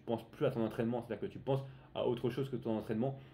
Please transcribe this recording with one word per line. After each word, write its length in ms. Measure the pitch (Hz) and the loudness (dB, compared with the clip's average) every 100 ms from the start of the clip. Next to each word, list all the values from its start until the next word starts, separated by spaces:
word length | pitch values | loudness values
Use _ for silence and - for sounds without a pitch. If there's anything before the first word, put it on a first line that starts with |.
| - | -2
penses 180 | 113 - | -2 -2
plus 140 | - 143 | 0 2
à 60 | |
ton 120 | 131 | 4
entraînement. 380 | 110 - 113 120 | 2 2 0 0
C'est-à-dire 260 | 113 110 101 | -2 -4 -4
que 60 | |
tu 60 | - | -4
penses 240 | - 135 - - - - | 0 0 0 -10 -8 0
à 100 | 110 | 2
autre 240 | 123 123 | 2 2
chose 200 | 131 135 | 0 -2
que 60 | 117 | -2
ton 220 | 117 110 | 0 0
entraînement. 420 | 104 110 135 135 - | 0 2 2 0 -8